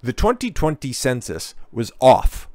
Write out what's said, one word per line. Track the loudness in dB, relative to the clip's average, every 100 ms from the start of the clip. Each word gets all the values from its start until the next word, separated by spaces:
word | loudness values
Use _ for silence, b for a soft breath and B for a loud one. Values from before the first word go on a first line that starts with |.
The | -6
twenty | 0 0 0 -4
twenty | -2 -2 -2 -8
census | -4 -2 -2 -6 -10 -10 -14 b
was | -6 -8 4
off. | 6 6 4 -2 -14